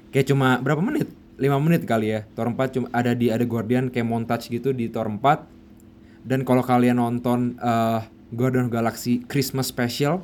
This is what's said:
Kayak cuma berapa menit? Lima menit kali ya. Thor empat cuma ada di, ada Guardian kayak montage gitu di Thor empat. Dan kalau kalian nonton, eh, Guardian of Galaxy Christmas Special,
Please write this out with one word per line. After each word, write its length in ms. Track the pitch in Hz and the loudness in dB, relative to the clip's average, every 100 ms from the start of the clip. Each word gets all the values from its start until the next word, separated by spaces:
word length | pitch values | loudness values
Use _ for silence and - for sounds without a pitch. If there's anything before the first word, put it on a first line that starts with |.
| - | -4
Kayak 140 | 131 135 | 0 2
cuma 300 | 139 131 123 | 4 4 2
berapa 180 | 131 151 | 2 0
menit? 300 | 202 311 - - - - | 0 -2 -4 -8 -18 -4
Lima 160 | 135 139 | 0 2
menit 320 | 156 165 101 | 2 2 2
kali 240 | 113 107 | 0 0
ya. 100 | 107 107 - | -2 -4 -6
Thor 160 | 113 | -4
empat 240 | 117 131 131 | -2 -2 -2
cuma 100 | 120 | -4
ada 240 | 120 123 120 | -2 0 2
di, 160 | 120 | 2
ada 100 | 113 120 | 2 0
Guardian 400 | 117 104 123 127 | -2 0 0 0
kayak 160 | 123 | -2
montage 480 | 117 113 113 117 - | -2 -2 -2 -4 -4
gitu 240 | 120 123 127 | -6 -2 -2
di 160 | 117 | -4
Thor 160 | 113 110 | -4 -4
empat. 400 | 104 131 156 - - - - - - - - | 0 2 2 -2 -20 -20 -20 -20 -20 -20 -14
Dan 240 | - 131 | -4 -2
kalau 160 | 127 127 | 2 2
kalian 400 | 127 123 123 123 | 4 4 4 2
nonton, 560 | 120 120 120 120 123 120 | 0 -2 0 0 0 -2
eh, 440 | 120 113 113 113 110 - - | -2 0 2 0 -4 -14 -12
Guardian 380 | 117 127 127 123 | -2 0 2 0
of 20 | |
Galaxy 540 | 117 113 113 120 120 | 0 -2 -2 -2 -2
Christmas 480 | - 143 135 135 127 | -2 -2 -2 -2 -4
Special, 480 | - 120 - 143 175 | -2 -2 0 0 -2